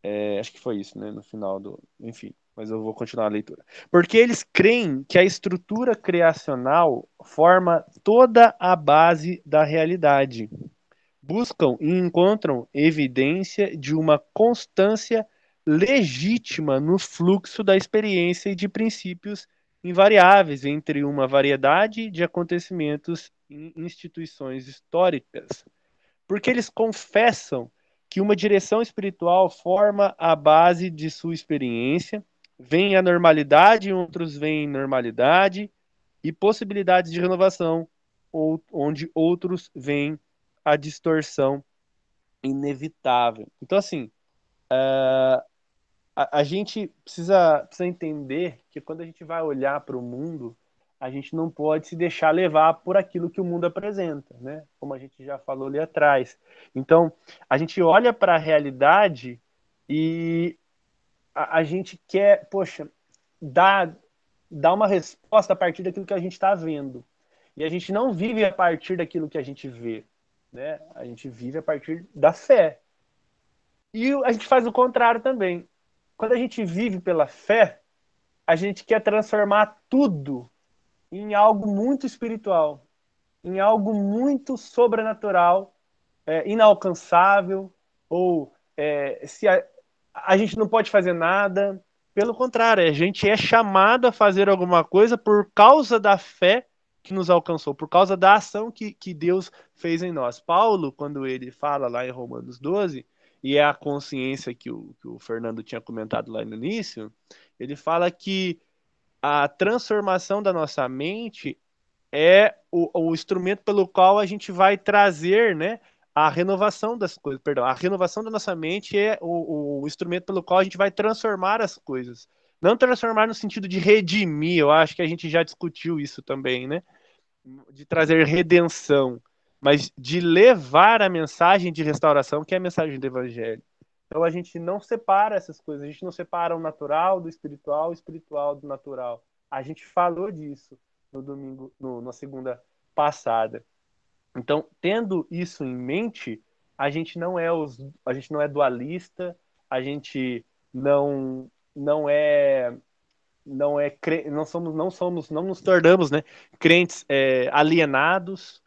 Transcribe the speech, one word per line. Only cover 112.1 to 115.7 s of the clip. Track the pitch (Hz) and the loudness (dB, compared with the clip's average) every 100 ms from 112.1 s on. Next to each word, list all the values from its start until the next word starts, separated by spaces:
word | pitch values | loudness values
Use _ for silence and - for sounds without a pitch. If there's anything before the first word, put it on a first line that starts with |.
é | 143 165 190 214 - _ | 2 8 8 6 0 _
o, | 175 165 185 165 | -2 -2 -2 -2
o | |
instrumento | 165 - 185 180 202 | -4 -4 -4 -4 -4
pelo | - 202 185 | -2 0 0
qual | - 185 202 | 4 6 4
a | 196 | 0
gente | 208 - | -6 -10
vai | 180 190 202 | 2 2 4
trazer, | - 202 202 151 170 202 233 | 2 4 4 2 0 2 2
né, | 160 175 | 0 -4